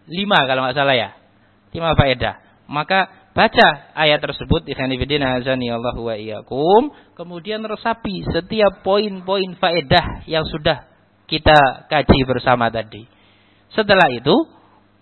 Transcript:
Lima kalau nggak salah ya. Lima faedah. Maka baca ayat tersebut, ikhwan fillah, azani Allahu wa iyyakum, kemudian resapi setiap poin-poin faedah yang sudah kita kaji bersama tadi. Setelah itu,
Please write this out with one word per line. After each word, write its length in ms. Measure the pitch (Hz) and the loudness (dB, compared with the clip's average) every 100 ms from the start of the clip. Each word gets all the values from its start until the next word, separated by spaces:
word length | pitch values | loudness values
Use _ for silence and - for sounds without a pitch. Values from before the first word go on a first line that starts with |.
| - | -12
Lima 360 | 175 202 180 131 | -8 0 2 2
kalau 200 | 131 131 | 0 0
nggak 120 | 135 | 0
salah 160 | 139 | 2
ya. 200 | 127 98 - _ _ _ _ _ | 0 -2 -10 _ _ _ _ _
Lima 200 | 165 165 | -6 0
faedah. 480 | 147 139 123 110 - _ _ - | 2 2 0 -4 -8 _ _ -10
Maka 600 | 143 151 190 180 _ _ | -8 -2 -2 -2 _ _
baca 600 | - 220 247 185 143 - 147 | 0 2 4 4 2 -6 -2
ayat 240 | 156 147 | 0 0
tersebut, 440 | 147 - 123 160 147 | -2 -8 -2 -2 -2
ikhwan 280 | 139 131 | -6 -4
fillah, 480 | 131 127 147 131 127 | -4 -2 -2 0 -2
azani 320 | 131 131 120 | -2 -4 -4
Allahu 320 | 117 120 113 117 | -4 -6 -6 -6
wa 80 | |
iyyakum, 800 | 107 110 107 - 127 160 208 285 - _ - | -8 -10 -12 -8 -2 2 4 2 -6 _ -20
kemudian 440 | 170 175 185 220 214 | -16 -14 -10 -10 -8
resapi 560 | 208 233 226 214 175 160 | -8 -6 -6 -6 -8 -6
setiap 560 | 165 180 220 202 196 190 | -6 -4 0 0 0 -2
poin-poin 720 | 202 214 190 180 196 185 175 | 0 -2 -6 -4 -4 -4 -2
faedah 640 | 185 170 135 170 - - - | -2 0 0 0 0 -6 -6
yang 160 | 160 160 | -4 -4
sudah 400 | 160 160 143 - _ _ _ - | -2 -2 -2 -6 _ _ _ -8
kita 600 | 156 160 151 131 - - | -2 4 6 6 0 -2
kaji 300 | 151 131 135 131 | 0 4 2 2
bersama 440 | 123 131 120 117 | 0 2 2 0
tadi. 360 | 110 110 104 113 _ _ _ _ _ _ | -2 -8 -14 -20 _ _ _ _ _ _
Setelah 320 | - 208 190 156 | -4 2 4 4
itu, 200 | 117 135 240 320 _ _ _ _ _ | 2 2 2 0 _ _ _ _ _